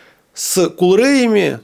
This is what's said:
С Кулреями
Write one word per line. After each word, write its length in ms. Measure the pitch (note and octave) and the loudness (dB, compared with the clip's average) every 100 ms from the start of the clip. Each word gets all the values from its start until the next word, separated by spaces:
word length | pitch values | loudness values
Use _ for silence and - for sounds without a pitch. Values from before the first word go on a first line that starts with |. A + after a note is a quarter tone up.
| - _ _ | -20 _ _
С 340 | - - - E3 | -12 -6 -2 -2
Кулреями 880 | - F3+ G3 C4 C#4 A#3+ G#3 D#3+ B2 | 0 0 2 2 2 0 0 -2 -6